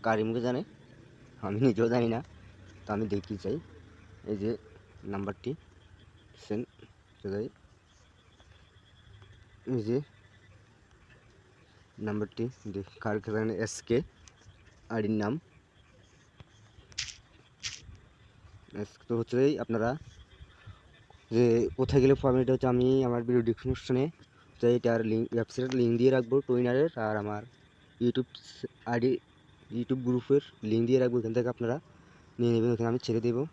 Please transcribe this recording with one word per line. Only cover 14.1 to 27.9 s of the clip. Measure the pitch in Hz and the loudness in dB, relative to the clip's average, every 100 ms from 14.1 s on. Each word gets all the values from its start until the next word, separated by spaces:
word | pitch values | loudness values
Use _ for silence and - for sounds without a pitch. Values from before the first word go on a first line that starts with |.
| - - _ - - - - - | -16 -20 _ -20 -20 -20 -20 -6
আইডির | 113 104 107 | -4 -2 -2
নাম। | 104 151 _ - _ _ _ - _ _ _ _ - - - - - - - - - - _ _ - - - - - _ - - - - - - | -2 -4 _ -20 _ _ _ -20 _ _ _ _ -20 -20 -20 -20 -14 -10 -10 -14 -20 -20 _ _ -12 -12 -20 -20 -20 _ -20 -20 -20 -20 -18 -12
এসকে | 104 - - | -12 -14 -6
তো | 117 | -4
হচ্ছে | 117 120 139 | -2 2 2
এই | 139 | 0
আপনারা | 113 113 113 147 - - - - - - - - - - _ - _ | -2 -2 -2 -4 -12 -20 -20 -20 -20 -20 -20 -20 -20 -20 _ -20 _
যে | 113 120 117 107 - | 4 4 4 2 -2
কোথায় | 131 143 | 2 4
গেলে | 131 135 | 6 4
পাবেন, | 139 127 | 4 2
এটা | 127 | 2
হচ্ছে | 131 127 | 2 2
আমি | 123 127 135 127 | 4 4 4 2
আমার | 120 117 | -2 2
ভিডিও | 123 117 | 2 2
ডেসক্রিপশনে | 110 131 127 - 127 151 - - _ - | -2 -2 -4 -2 0 0 -6 -20 _ -20
হচ্ছে | - 120 120 | 0 2 4
এটার | 117 113 110 | 2 0 0
লিংক, | 110 117 | 0 0
ওয়েবসাইটের | 117 113 - 127 131 | -2 -2 -4 -2 2
লিংক | 120 117 | 2 6
দিয়ে | 127 131 | 4 4
রাখবো | 117 135 139 | 2 0 2
টুইনারের, | 123 123 127 160 123 110 | 0 2 2 0 0 -2
আর | 107 | -2
আমার | 104 104 113 - - _ - | -4 -8 -10 -20 -20 _ -20